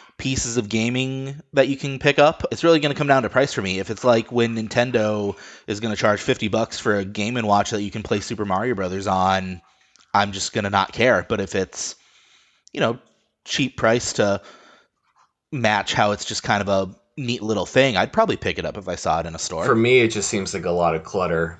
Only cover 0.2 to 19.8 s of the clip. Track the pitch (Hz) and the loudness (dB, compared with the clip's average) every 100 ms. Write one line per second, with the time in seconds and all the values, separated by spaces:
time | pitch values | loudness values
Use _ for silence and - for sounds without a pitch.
0.2 | 131 131 120 120 104 110 117 127 131 135 | -4 -2 -2 -4 -2 -2 0 -2 -4 -6
1.2 | 135 143 - 139 135 135 139 135 147 143 | -8 -12 -2 2 2 0 -6 -2 2 6
2.2 | 147 160 - 113 170 160 147 143 143 135 | 4 4 -4 0 4 4 2 0 2 2
3.2 | 110 127 135 - 95 95 98 107 123 113 | 2 0 0 0 -4 -4 -4 0 4 4
4.2 | 113 120 117 113 110 120 123 120 107 107 | 2 0 0 0 -2 0 2 2 2 0
5.2 | 101 95 - - - 104 113 101 113 104 | -2 -4 -12 -14 -8 -6 -4 0 2 2
6.2 | - 127 107 110 113 - 120 101 95 104 | 0 -2 0 0 -2 -2 0 0 -2 -4
7.2 | 104 123 107 101 98 107 101 110 - 104 | -4 -2 2 2 2 -2 -4 -6 -4 -4
8.2 | - 104 101 95 123 101 90 95 98 95 | -4 -6 -2 -2 -2 -2 -4 -4 0 2
9.2 | 92 95 92 90 - _ _ _ _ 101 | 2 2 -2 -10 -14 _ _ _ _ 0
10.2 | 101 98 - 117 101 98 95 - 123 95 | 2 -2 -6 -2 0 2 0 2 4 4
11.2 | 85 107 98 98 92 - - - _ _ | 2 -4 -2 -4 -4 -6 -12 -14 _ _
12.2 | _ _ _ _ _ - 117 123 _ _ | _ _ _ _ _ -2 -2 -2 _ _
13.2 | _ _ - - 127 - 113 120 - - | _ _ -6 -4 -4 0 2 2 0 0
14.2 | 101 98 - - - _ _ _ _ _ | 0 0 -6 -20 -20 _ _ _ _ _
15.2 | _ _ _ 135 110 104 - - 107 104 | _ _ _ -2 0 0 0 2 2 0
16.2 | - 110 - 104 101 95 95 - _ - | -4 -6 -2 0 2 0 0 -8 _ -8
17.2 | 123 120 107 104 85 123 135 92 147 - | -6 -4 -2 -2 0 2 4 2 0 2
18.2 | 220 95 98 85 78 101 95 87 90 80 | 0 0 -4 -4 -6 -6 -8 -4 0 0
19.2 | 85 82 - 82 123 113 | -2 -8 -8 -2 0 2